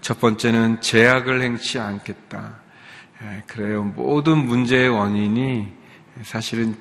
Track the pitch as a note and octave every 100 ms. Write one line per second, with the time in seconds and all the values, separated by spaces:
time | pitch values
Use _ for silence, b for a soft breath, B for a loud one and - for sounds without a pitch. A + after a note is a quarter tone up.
0 | - A#2 A#2 G#2+ A#2+ A2+ A2+ A2+ - A2+
1 | A#2 C3 B2+ B2+ B2+ A#2 - B2+ G#2+ G2+
2 | - G2+ - G#2 A2 A2 - B B B
3 | B - G#2 G2+ - A#2 G#2 G#2+ G#2 -
4 | B2+ D3 D3 D#3+ B2+ A#2+ A#2+ B2+ B2+ A2+
5 | G2+ G#2 G#2 A2+ C3 B2 G2+ - B B
6 | - - A2 A2+ G#2+ A2+ A2+ G#2+